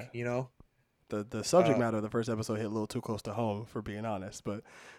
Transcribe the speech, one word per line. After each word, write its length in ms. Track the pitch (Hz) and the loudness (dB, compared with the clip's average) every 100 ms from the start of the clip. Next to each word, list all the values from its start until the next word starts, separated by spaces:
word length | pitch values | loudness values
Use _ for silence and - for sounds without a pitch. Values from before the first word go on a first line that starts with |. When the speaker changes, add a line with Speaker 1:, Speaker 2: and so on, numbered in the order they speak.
| 123 | -4
Speaker 1:
Yeah. 60 | 120 | -4
Speaker 2:
you 60 | |
know? 260 | 120 123 131 - - _ _ _ - | -2 0 -2 -8 -20 _ _ _ -6
Speaker 1:
The, 160 | 104 | -4
the 180 | 104 110 | -4 -4
subject 340 | 104 170 170 110 | 4 6 8 6
Speaker 2:
Uh, 20 | |
Speaker 1:
matter 160 | 117 107 | 4 2
of 60 | |
the 80 | 107 | 0
first 180 | 120 113 | 0 0
episode 280 | 110 110 107 | 0 0 0
hit 100 | 110 | 0
a 20 | |
little 180 | 110 107 | -2 -2
too 140 | 123 | -4
close 220 | - 107 | -4 -4
to 100 | - | -4
home, 320 | 104 117 104 | -2 0 -2
for 160 | 110 123 | -4 -8
being 240 | 107 104 | -6 -6
honest, 400 | 113 101 95 - | -4 -4 -6 -8
but 180 | - 104 - - - | -6 -6 -8 -18 -20